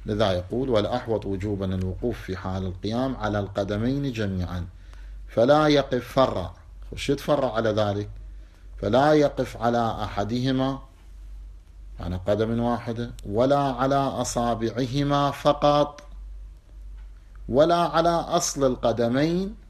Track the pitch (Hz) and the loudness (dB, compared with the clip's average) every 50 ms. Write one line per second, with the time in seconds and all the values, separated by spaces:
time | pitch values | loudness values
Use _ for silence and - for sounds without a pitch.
0 | - 110 107 104 110 98 92 90 90 90 104 120 135 135 120 107 104 90 113 123 | -6 -2 0 2 2 2 2 0 -2 -4 -4 -4 0 2 2 2 2 2 -2 -2
1 | - 113 110 104 - 101 98 95 95 107 104 92 98 95 95 92 92 92 90 - | -2 -2 -2 -2 -2 -2 -4 -2 -2 -2 -2 -2 -2 -2 -2 -2 -2 -4 -4 -4
2 | - 123 107 - - - 92 90 95 95 95 95 95 92 90 90 - 101 110 120 | -2 -4 -4 -4 -6 -8 -8 -6 -6 -4 -4 -4 -4 -6 -6 -6 -6 -4 -2 -2
3 | 127 135 127 107 104 107 101 104 98 95 - 104 101 95 104 104 113 123 135 143 | -2 -2 -2 -4 -2 -2 0 -2 -2 -2 -2 -2 -2 -2 0 0 0 0 0 -2
4 | 143 139 120 110 107 98 95 92 90 87 90 90 87 90 - - - - - - | -2 -4 -4 -2 -2 -2 -2 -2 -4 -4 -4 -6 -8 -8 -10 -16 -18 -18 -18 -16
5 | - - - - - - - - 113 127 147 151 156 151 147 143 135 - 135 123 | -16 -14 -14 -16 -14 -4 2 4 6 6 6 6 6 6 6 4 4 2 0 -2
6 | 120 - - 139 131 113 104 104 90 87 - - - - - - - - - - | -2 0 2 4 4 4 2 0 -6 -6 -10 -14 -20 -20 -18 -18 -16 -14 -12 -6
7 | - - 143 143 - - 151 143 135 123 107 113 113 110 104 104 107 104 101 101 | -2 -2 -2 0 0 0 2 2 2 0 0 0 0 2 2 2 2 2 0 -2
8 | 104 101 - - - - - - - - - - - - - - - 101 107 127 | -4 -6 -8 -14 -14 -16 -16 -16 -18 -20 -20 -20 -20 -18 -10 -4 -2 2 4 6
9 | 143 151 156 151 143 139 - - 127 117 - 104 110 120 120 120 117 113 104 107 | 6 6 6 6 6 4 2 0 -4 -4 -2 -2 0 2 2 2 2 0 0 -4
10 | 107 98 - 101 101 104 117 123 123 135 131 131 131 135 139 135 - - - - | -6 -4 -2 -2 -2 0 0 0 0 0 0 2 0 0 -2 -4 -8 -16 -20 -20
11 | - - - - - - - - - - - - - - - - - - - - | -20 -20 -18 -18 -16 -16 -14 -14 -16 -16 -18 -20 -20 -20 -20 -20 -18 -16 -14 -10
12 | 85 85 90 92 92 95 104 104 110 110 117 117 117 120 120 117 - 123 117 110 | -8 -6 -6 -4 0 0 2 2 2 0 0 0 0 0 0 -2 -2 -6 -6 -6
13 | 120 117 - - - 104 101 110 123 135 143 143 139 139 127 117 131 135 139 139 | -6 -8 -8 -10 -8 -2 2 2 4 4 4 4 2 2 0 0 0 2 2 2
14 | 139 135 95 107 123 - - 127 120 120 117 110 117 113 110 117 135 120 120 143 | 0 0 -2 -2 -4 -2 -2 0 0 0 0 0 -2 -2 -2 -2 -4 -2 0 0
15 | 143 143 143 143 143 143 - - - 147 143 143 147 147 147 147 147 143 - - | 0 2 2 2 2 0 0 0 2 2 2 4 4 4 4 4 4 2 -2 -10
16 | - - - - - - - - - - - - - - - - - - - - | -18 -18 -16 -16 -16 -16 -16 -16 -16 -18 -18 -20 -20 -20 -20 -18 -16 -16 -16 -16
17 | - - - - - - - - - - 110 131 151 165 175 170 175 156 143 160 | -16 -16 -18 -20 -20 -20 -18 -14 -6 0 4 4 6 6 6 4 2 2 2 2
18 | 165 170 170 165 147 - 156 175 165 - - 143 139 131 123 117 - 123 113 110 | 2 4 2 2 0 0 0 0 0 0 0 2 2 2 2 2 0 0 2 2
19 | 120 117 120 135 147 160 170 180 190 196 226 - - | 2 2 2 2 2 2 0 0 -2 -4 -8 -12 -18